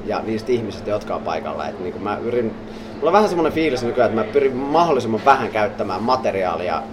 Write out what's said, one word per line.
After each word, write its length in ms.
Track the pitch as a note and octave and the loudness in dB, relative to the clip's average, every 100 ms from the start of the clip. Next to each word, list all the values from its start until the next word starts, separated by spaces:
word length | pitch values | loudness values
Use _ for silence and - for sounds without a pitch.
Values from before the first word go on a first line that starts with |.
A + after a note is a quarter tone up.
| G2 | -4
ja 140 | G#2 | -4
niistä 320 | G#2 A2 - | -2 -4 0
ihmisistä, 380 | A#2+ G#2+ F#2 G#2 | 0 0 -6 -4
jotka 240 | G#2 - | -4 -2
on 80 | F2 | -4
paikalla. 460 | G#2+ E2 D2+ D#2 D2+ | -2 -4 -4 -6 -6
Et 120 | E2 | -6
niinku 180 | F2+ E2+ | -8 -6
mä 200 | G2+ G#2 | -6 -4
yrin-, 300 | A#2 B2 A2 - - - - | -2 -2 -2 -4 -12 -14 -12
mulla 160 | - D3+ | -4 4
on 20 | |
vähän 160 | G3 G#3 | 4 4
semmonen 240 | F3 D#3 | 2 0
fiilis 300 | C3+ D#3+ B2 | 2 0 0
nykyään, 280 | A#2+ A#2 A2 | 0 2 2
että 140 | A2 | 2
mä 80 | G#2+ | 0
pyrin 240 | C#3+ C3+ B2 | 2 2 0
mahdollisimman 680 | C#3 D#3 E3+ B2+ G#2+ A2 | 0 4 4 2 2 2
vähän 240 | C3+ C3+ G#2+ | 4 4 4
käyttämään 540 | G#2+ G#2 - G#2 F#2+ | 0 0 -2 -4 -2
materiaalia, 800 | A2+ - - F#2+ F2+ E2 F2 D#2 - | 0 0 0 0 0 0 -2 -2 -4